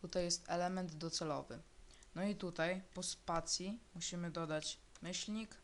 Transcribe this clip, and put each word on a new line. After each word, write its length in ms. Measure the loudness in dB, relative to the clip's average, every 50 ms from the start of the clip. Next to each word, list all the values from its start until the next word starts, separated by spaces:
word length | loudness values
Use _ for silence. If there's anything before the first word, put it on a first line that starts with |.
Tutaj 220 | -6 2 2 4 4
jest 260 | 6 4 2 2 0
element 460 | 2 4 4 4 2 2 0 -2 -4
docelowy. 640 | -4 -4 -2 0 0 0 2 0 0 0 -4 -8 -10 -10 -14 -18 -18 -18 -18 -18 -20 -20 -10 -4
No 80 | 0 0
i 120 | 0 0
tutaj 460 | 0 -2 -4 2 4 4 4 4 2 -2 -6 -6
po 100 | -4 -2
spacji 760 | -2 -4 -4 -2 2 2 2 2 2 0 0 2 0 -2 -4 -6 -10 -8
musimy 360 | -6 -4 -2 0 0 -2 0
dodać 480 | 0 0 0 2 2 0 0 -2 -6 -6 -10 -20 -16 -10
myślnik 560 | -6 -4 -2 -2 -2 -2 -2 -2 -2 -6 -10 -16